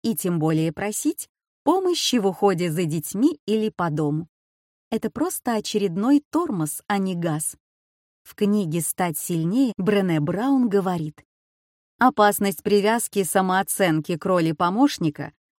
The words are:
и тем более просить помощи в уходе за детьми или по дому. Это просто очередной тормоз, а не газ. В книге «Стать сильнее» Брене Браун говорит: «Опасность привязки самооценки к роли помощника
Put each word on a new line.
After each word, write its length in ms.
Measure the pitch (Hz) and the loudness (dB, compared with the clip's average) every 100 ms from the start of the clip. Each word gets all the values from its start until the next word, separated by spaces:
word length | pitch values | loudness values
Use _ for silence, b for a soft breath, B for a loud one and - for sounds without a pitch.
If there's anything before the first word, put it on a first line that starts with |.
и 140 | 226 202 | -4 -2
тем 200 | 185 170 | -2 0
более 360 | 156 160 160 | 0 2 0
просить 560 | - 202 208 294 - - _ _ _ | -2 -6 -4 -4 -6 -10 _ _ _
помощи 540 | - 370 359 339 - 247 | 0 2 2 -2 0 0
в 100 | 190 | 0
уходе 420 | 170 202 170 175 | 2 2 2 -2
за 140 | 156 | -2
детьми 560 | 170 160 - 196 285 311 - | -2 -2 -4 0 0 0 -2
или 240 | 220 214 | -2 -2
по 200 | - 175 | -2 -4
дому. 380 | 151 147 156 165 _ _ _ _ _ - | 0 -2 -2 -6 _ _ _ _ _ -8
Это 160 | 220 226 | -6 -4
просто 460 | 240 339 - - 226 | -4 -4 -4 -4 -4
очередной 680 | 208 208 196 170 233 285 - | -2 -2 -2 -2 2 2 2
тормоз, 520 | 302 339 196 151 - - | -2 -2 -2 -4 -6 -4
а 100 | 202 | -2
не 180 | 190 175 | -2 -2
газ. 400 | 170 151 - - _ _ _ _ _ _ | -2 -2 -6 -10 _ _ _ _ _ _
В 120 | - - | -16 -2
книге 460 | 202 208 175 165 | 0 2 0 -2
«Стать 360 | 156 - 180 - | -4 -2 -4 -4
сильнее» 560 | - 170 165 233 262 196 | -4 -2 0 0 0 0
Брене 420 | 190 202 190 156 | 0 2 2 0
Браун 480 | 147 175 262 269 240 | 0 -2 0 2 2
говорит: 560 | 196 185 175 156 - _ _ _ _ _ _ _ - | 2 0 -2 -6 -10 _ _ _ _ _ _ _ 2
«Опасность 640 | 254 247 208 202 196 185 | 2 6 4 4 -2 -2
привязки 600 | 208 208 202 233 - 202 | 2 2 2 0 -2 -2
самооценки 920 | 180 190 185 185 196 - 185 156 151 170 | 0 0 2 0 0 0 2 2 0 -4
к 80 | 185 | 0
роли 260 | 180 160 | 2 2
помощника 800 | 151 175 202 285 - 165 147 143 _ _ | 0 0 2 2 2 -4 -4 -12 _ _